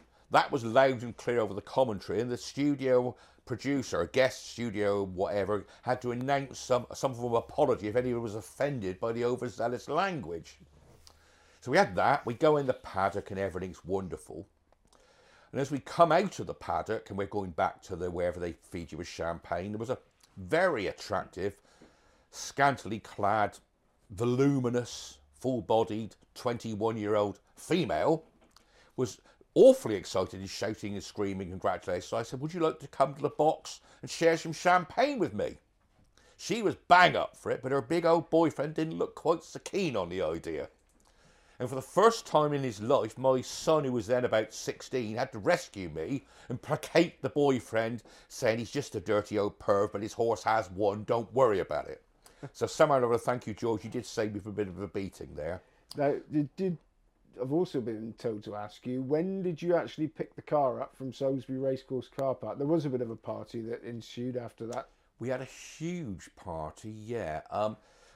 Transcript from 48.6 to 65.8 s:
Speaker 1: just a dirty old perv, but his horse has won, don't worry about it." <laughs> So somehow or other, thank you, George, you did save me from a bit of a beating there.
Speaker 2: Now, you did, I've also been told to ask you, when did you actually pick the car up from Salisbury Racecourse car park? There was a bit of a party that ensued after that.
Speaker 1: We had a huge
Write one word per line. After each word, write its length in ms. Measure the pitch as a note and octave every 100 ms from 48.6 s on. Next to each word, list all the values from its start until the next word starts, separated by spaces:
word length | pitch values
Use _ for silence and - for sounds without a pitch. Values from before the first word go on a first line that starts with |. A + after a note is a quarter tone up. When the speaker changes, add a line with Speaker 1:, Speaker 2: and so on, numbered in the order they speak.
| A2
Speaker 1:
just 260 | C#3+ C3+ A2
a 40 |
dirty 400 | F2+ G#2 G2+ G#2
old 180 | G2+ -
perv, 360 | - G2+ G#2
but 80 | G2+
his 120 | G#2
horse 300 | - A#2 A2
has 260 | - A2 F#2
won, 360 | F2+ G#2 G#2 G#2
don't 280 | A#2 A2
worry 260 | A2+ B2+ G2
about 280 | D#2+ D2+ -
it." 160 | - _
<laughs> 40 | _ - - C#3
So 140 | - A2+
somehow 320 | - D#3 C3+
or 60 | A#2+
other, 120 | A#2
thank 300 | A#2+ B2 -
you, 80 | G#2+
George, 280 | A#2 A2
you 60 | A2+
did 160 | B2 A2+
save 280 | - A2
me 60 | G#2+
from 120 | G2
a 40 | G2
bit 120 | G2+
of 120 | F2+
a 80 | G2
beating 420 | G#2 G2 - C#2+
there. 280 | C#2+ D#2 F2+ - _ _ -
Speaker 2:
Now, 160 | C#3+ C3 -
you 180 | D3+ C#3+ -
did, 200 | F#3+ E3 _ _ _ _ _ -
I've 120 | C3
also 280 | D3+ F3+ C#3+
been 320 | A#2 A2 A2+ G#2
told 240 | A#2+ G#2+
to 120 | G#2+ G#2
ask 300 | G#2+ - B2
you, 160 | B2+
when 400 | C3 D3+ F3+ F#3+
did 200 | F3+ D#3
you 120 | F3 E3+
actually 340 | A#2 - D3+
pick 260 | - E3+ -
the 80 |
car 360 | - D3+ C#3 A#2
up 160 | C3 -
from 160 | C3
Salisbury 460 | A#2+ C3+ C3+ A#2+ C3
Racecourse 500 | C3+ C3+ - C3 A2+
car 280 | - C3+ B2
park? 240 | - B2+
There 80 | C#3+
was 180 | E3+ D3
a 40 |
bit 120 | B2+
of 80 | A#2
a 60 | A2+
party 460 | - A2 G#2 A#2+
that 200 | A2+ A#2+
ensued 540 | - A#2 A2 - B2 B2
after 300 | A#2 - A2+
that. 220 | A#2+ - _ _ _
Speaker 1:
We 120 | A#2
had 120 | B2+
a 40 | C3
huge 840 | - - -